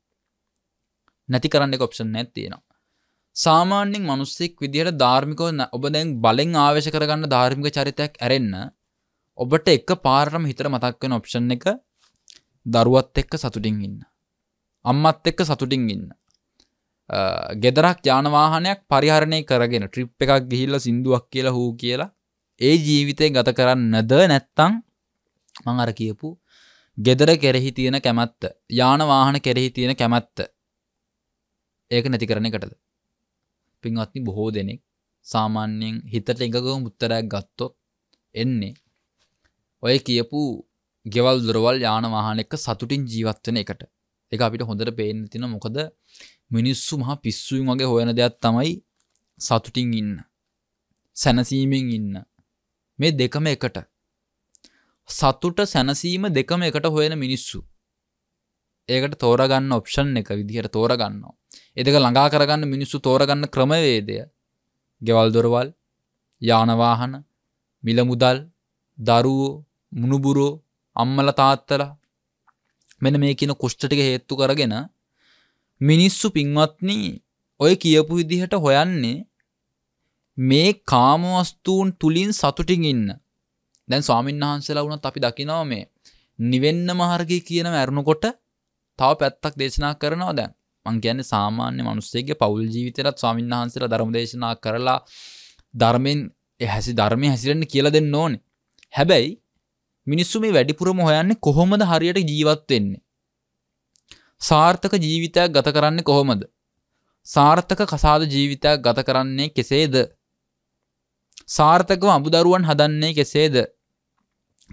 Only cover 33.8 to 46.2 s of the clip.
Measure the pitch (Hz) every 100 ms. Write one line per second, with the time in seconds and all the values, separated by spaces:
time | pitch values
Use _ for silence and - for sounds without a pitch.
33.8 | 120 113 110 135 120 101 107 107 98 117
34.8 | _ _ _ _ - 113 110 107 107 107
35.8 | 110 113 - 110 101 120 120 120 127 135
36.8 | 120 - 117 113 110 101 98 - 127 -
37.8 | _ _ _ _ _ - 120 123 98 -
38.8 | _ _ _ _ _ _ _ _ _ _
39.8 | 120 135 131 120 117 147 147 113 - _
40.8 | _ _ - 110 123 131 117 113 117 131
41.8 | 117 110 113 110 107 110 110 - - 110
42.8 | 117 139 131 113 110 107 - 117 101 -
43.8 | - _ _ _ _ 110 117 117 117 104
44.8 | 113 113 107 110 107 117 123 110 113 123
45.8 | 156 - _ -